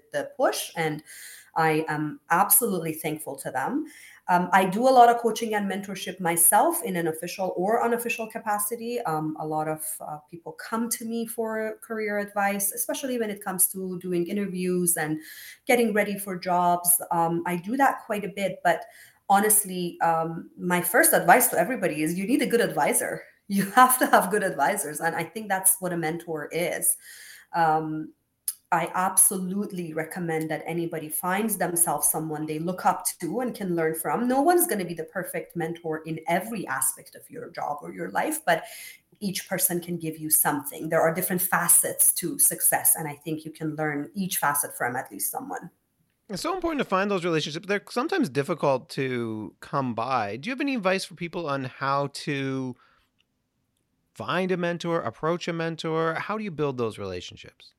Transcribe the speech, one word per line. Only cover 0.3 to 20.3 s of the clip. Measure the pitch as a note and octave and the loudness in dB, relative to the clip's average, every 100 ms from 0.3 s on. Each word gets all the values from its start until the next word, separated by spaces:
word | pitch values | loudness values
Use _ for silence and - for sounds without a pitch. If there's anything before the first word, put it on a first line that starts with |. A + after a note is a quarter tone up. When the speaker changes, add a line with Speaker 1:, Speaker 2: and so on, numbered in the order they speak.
| - | 0
Speaker 1:
push. | C#4+ - - - | 0 0 -6 -4
And | A#3+ D#3 - - - - - - | -2 -4 -8 -18 -18 -20 -6 0
I | D#3+ D#3 D#3 | 2 2 0
am | D3+ D3+ C#3+ - | -2 -4 -6 0
absolutely | E3+ G3+ - A3+ F#3 E3 | 2 4 4 2 0 -4
thankful | D#3 D#3+ D#3 - C#3 | -4 -4 -6 -8 -10
to | D3+ | -6
them. | C3 C#3+ C#4 D#4+ - - - - | -4 -2 -4 -6 -12 -20 -10 2
Um, | F3 F3+ | 2 4
I | F#3+ | 4
do | F#3+ G3 B3+ | 4 4 6
a | |
lot | C4 A#3+ | 10 10
of | A#3 | 8
coaching | A#3 A3 A3+ | 2 0 -2
and | G#3+ G3 | -2 -2
mentorship | F#3+ G3+ F#3 G3 F#3 | -4 -6 -8 -8 -4
myself | E3+ E3+ - G#3 D4+ E4 | 0 4 6 6 6 2
in | - F3+ | -2 -2
an | E3 | -2
official | D#3+ F3 - F#3 - | -2 -6 -4 -4 -2
or | F#3+ A#3 | 0 2
unofficial | A#3 A#3 A#3 A#3 A3 | 2 0 -2 -6 -6
capacity. | A3 G#3 G#3 - A#3 A#3 A#3+ | -8 -4 -2 -2 -4 -4 -4
Um, | E3 D#3 D#3 D3+ | -2 -2 -2 -4
a | D#3 | -4
lot | D#3 D#3 | -2 -2
of, | D#3 - - | -4 -6 -10
uh, | - D3+ - | -10 -12 -14
people | E3+ D#3+ | -18 -16
come | - - A3+ A#3 | -14 -6 -4 -2
to | - | -4
me | A3+ A#3 A#3 | -4 -4 -4
for | - A3 A3 A3 G#3+ | -4 -4 -2 -4 -6
career | - A3 G#3+ G#3 | -8 -4 -2 -2
advice, | G3+ G3+ G3 G3+ G3+ | -2 0 0 0 -2
especially | A#3 - D4+ C4+ B3 | -4 -4 -4 -4 -2
when | G#3+ | -2
it | G3+ | -4
comes | G3+ F3+ - | -6 0 0
to | F#3+ F#3 F3+ | -2 -6 -6
doing | F3+ F3 F3 | -2 -2 0
interviews | G3+ G3 F3+ F3+ F3+ F3 E3+ | -2 -2 -2 0 2 0 0
and | D3+ D#3 - - - - - | -2 -4 -6 -18 -18 -8 2
getting | A#3+ A3+ | 4 4
ready | G#3 G#3 G3 | 2 0 -2
for | G3+ F3+ | -6 -6
jobs. | F#3 F3+ F3 F3 E3+ - - | 0 2 4 4 2 0 2
Um, | E3+ E3 E3+ F3+ | 0 2 0 -2
I | F3 | -4
do | F3+ C4+ | -2 2
that | C4 - - | 2 2 -4
quite | G#3 | -4
a | G3+ | -4
bit, | F#3 F#3+ - | -4 -4 0
but | F3 D#3+ - - - _ - | 0 0 -2 -20 -20 _ 4
honestly, | G3+ G#3+ G#3 F#3 F#3 F3 - | 4 6 4 2 -2 -4 0
um, | E3 E3 E3 | 2 2 0